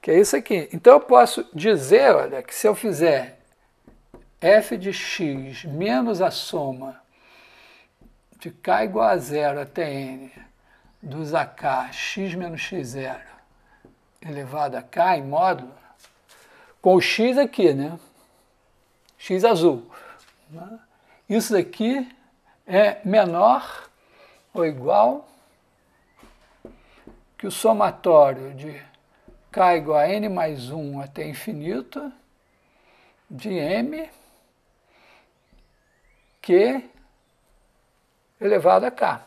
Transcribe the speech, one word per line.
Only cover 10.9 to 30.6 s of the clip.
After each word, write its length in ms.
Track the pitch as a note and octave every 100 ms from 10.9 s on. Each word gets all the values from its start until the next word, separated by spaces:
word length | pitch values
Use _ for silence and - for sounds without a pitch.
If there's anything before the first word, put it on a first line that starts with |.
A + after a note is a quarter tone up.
| _
dos 320 | E3 D3 D3+
A 100 | D#3+
K 460 | C#3+ - D3 C3+ B2+
x 460 | - - - F#3+ F3
menos 240 | F3 D#3+
x 260 | - F#3 B2+
zero 420 | C3+ C3 C3 - - _ _ _ _ - _ _ _
elevado 520 | D#3 C#3+ C3+ D3 D3 B2
a 60 |
k 340 | - - F3 E3+
em 80 |
módulo, 500 | C3+ D3+ F#3 D3+ B2+ - _ _ _ _ _ _ _ _ _ _
com 140 | -
o 60 | F#3
x 360 | - - A#3 C4
aqui, 380 | C#4 - F3+
né? 240 | C#3 D3 E3+ _ _ _ _ _ _ _ _ _ _ _ _
X 260 | - F#3+
azul. 460 | A3+ G3 E3+ B2+ A2+ - - - _ _ _
Né? 300 | D#3+ F3+ A3+ _ _ _ _ _
Isso 240 | A3 A3
daqui 560 | G3+ - - A3 C4+ B3+ _ _ _ _ _
é 360 | - F#3 G#3 -
menor 840 | F#3 G3 F#3 E3+ G#3+ C4+ - - - _ _ _ _ _ _
ou 100 | F3+
igual 640 | E3 C3+ C3 G3+ A3+ C#4+ - _ _ _ _ _ _ _ _ _ - _ _ _ - - _ _ - - _ -
que 120 | G3+
o 20 |
somatório 1040 | - A3 G#3+ G3 - F#3 D#3 C#3 C3 C3+
de 260 | C3+ D3+ C#3+ - _ _ _ _ _ _
k 260 | - F3+ F3
igual 240 | D3+ D3+
a 80 | D3+
n 200 | G#3 G#3
mais 420 | F3+ D#3+ C#3+